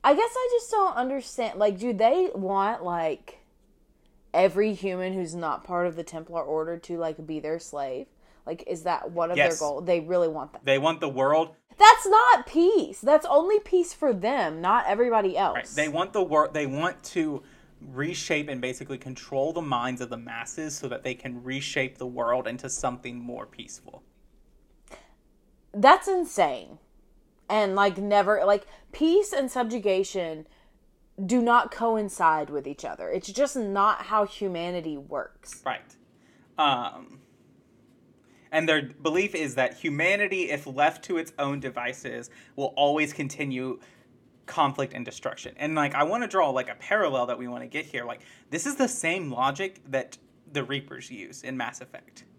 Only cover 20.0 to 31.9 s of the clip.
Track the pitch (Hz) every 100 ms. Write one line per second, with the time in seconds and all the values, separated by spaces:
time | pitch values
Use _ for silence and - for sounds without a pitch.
20 | 120 117 117 117 117 - 156 143 135 120
21 | 131 123 131 123 127 135 139 151 131 127
22 | 127 123 117 123 117 123 131 - 131 123
23 | 123 120 120 120 107 - - - - -
24 | _ _ _ _ _ _ _ _ _ -
25 | _ _ _ _ _ _ _ 202 254 370
26 | 392 370 339 - 160 123 80 - _ _
27 | _ _ _ _ - 214 202 190 202 185
28 | 202 202 190 214 185 202 - - - -
29 | 320 370 403 - 262 254 226 233 202 190
30 | 196 190 170 156 156 _ _ _ _ _
31 | _ - 190 247 233 240 - - 233